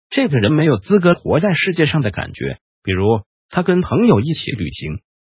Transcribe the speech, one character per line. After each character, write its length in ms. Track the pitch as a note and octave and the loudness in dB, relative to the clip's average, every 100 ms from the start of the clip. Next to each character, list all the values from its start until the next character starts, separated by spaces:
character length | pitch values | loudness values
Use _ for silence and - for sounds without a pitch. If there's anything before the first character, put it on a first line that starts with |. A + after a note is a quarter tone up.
| _ | _
这 200 | - A#3+ | -2 0
个 100 | C3 | 2
人 140 | G2+ | 2
没 100 | D3+ | 2
有 140 | D#3+ G#2+ | 2 0
资 240 | - G3+ | 2 2
格 140 | F3 F3 | 4 2
活 260 | - C3+ | 0 0
在 120 | G3+ | 2
世 200 | D#3+ F#3+ | 0 -2
界 120 | E3 D3+ | 0 0
上 160 | D#3 | 0
的 100 | A2 | -2
感 200 | - - | -4 -10
觉。 280 | - C2+ - _ _ | -8 -8 -8 _ _
比 120 | - | -4
如， 300 | F#2 G#2 A2 - _ _ | 0 2 0 -4 _ _
她 120 | F3+ | -4
跟 200 | F3+ F3+ | 0 0
朋 260 | - D#3+ A#3 | 0 2 4
友 140 | C3 | 4
一 120 | C#3+ | 2
起 180 | D#3 - | -4 -6
旅 180 | G#2 D2+ | -8 -8
行， 300 | - D#2 D#2 _ _ | -8 -10 -12 _ _